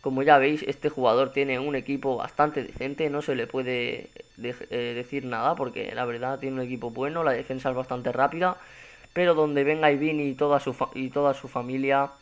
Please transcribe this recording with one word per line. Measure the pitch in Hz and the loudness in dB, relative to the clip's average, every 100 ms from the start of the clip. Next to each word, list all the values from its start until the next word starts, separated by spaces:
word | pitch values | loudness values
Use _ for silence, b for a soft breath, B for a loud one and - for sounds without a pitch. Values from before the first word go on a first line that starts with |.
Como | 143 131 | -2 0
ya | 139 147 | 8 8
veis, | 135 151 | 8 2
este | - 139 151 | -2 -2 -4
jugador | 139 127 117 135 | 2 4 4 2
tiene | 135 139 127 | 0 -2 -2
un | 143 | -2
equipo | 139 123 139 139 120 | -4 -4 -4 -2 -2
bastante | - - 151 151 | -4 0 0 0
decente, | 123 - 135 143 156 | -8 -8 -8 -4 -4
no | 143 | -2
se | 147 | -2
le | 131 113 | -4 -2
puede | 131 127 123 120 120 - - - - | -4 -2 -2 -2 -6 -10 -20 -20 -12
de-, | 117 123 - | -10 -10 -6
eh, | 123 120 | -4 -4
decir | 120 123 139 127 | -6 -6 -6 -4
nada, | 117 127 170 | -2 0 0
porque | 127 120 104 | -4 -6 -8
la | 113 123 | -4 -4
verdad | 117 127 135 | -4 -4 -4
tiene | 135 131 | -6 -6
un | |
equipo | 123 123 120 | -6 -6 -8
bueno, | 117 139 165 | -6 -4 -2
la | 160 | 0
defensa | 117 135 131 135 | 0 -2 -6 -4
es | 127 | -4
bastante | 127 123 127 | -6 -4 -4
rápida, | 123 143 165 180 180 B B B B B | 2 0 2 -2 -2 B B B B B
pero | - 180 | 0 4
donde | 160 151 143 | 4 4 2
venga | 139 156 156 | 2 4 4
Vini | 143 151 151 143 | 4 0 0 -2
y | |
toda | 131 147 143 | 0 2 2
su | 139 | 2
fa-, | 123 - | -4 -4
y | - 131 | -4 -4
toda | 143 143 | 0 2
su | 135 131 | 0 -4
familia | 127 123 131 135 139 139 - | -6 -4 -2 2 2 2 -4